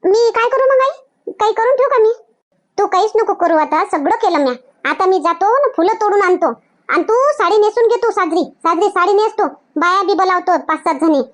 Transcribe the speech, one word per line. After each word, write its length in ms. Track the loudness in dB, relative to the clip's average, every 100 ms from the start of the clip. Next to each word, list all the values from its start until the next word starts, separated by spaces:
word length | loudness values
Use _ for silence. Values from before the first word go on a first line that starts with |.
मी 260 | 0 2 2
काय 180 | 0 0
करू 160 | 2
मग 180 | 2 2
आई? 200 | 0 -4 _ _ -16
काही 200 | -4 -2
करून 240 | 0 0 2
ठेवू 120 | 2
का 100 | 2
मी? 140 | 2 0 _ _ _ _ _ -4
तू 80 | 0
काहीच 240 | 0 0 0
नको 180 | -2
करू, 220 | -2 0 0
आता 280 | 0 -2
सगळं 320 | -2 -2 -2 0
केलं 220 | 0 0
म्या. 140 | -2 -4 -14 _ -8
आता 160 | -2 0
मी 120 | 0
जातो 280 | 0 -2 0
ना, 220 | 0 0 0
फुलं 180 | -2
तोडून 280 | 0 0 0
आणतो, 240 | 2 0 -2 -4 _ _ _
आणि 140 | -4
तू 120 | 0 0 0
साडी 240 | 0 0 2
नेसून 320 | 2 2 0
घे, 80 | 2
तू 140 | 0
साजरी, 340 | -2 -2 -2
साजरी 440 | -4 -4 -2 0 0
साडी 240 | 0 2
नेसतो, 340 | 2 0 -2 -4 -4 _ -4
बाया 260 | 0 0
बी 120 | 0
बोलावतो 440 | 0 0 0 0 -2
पाच 200 | -2 -4
सात 160 | -4
जणी. 280 | -2 0 0 -2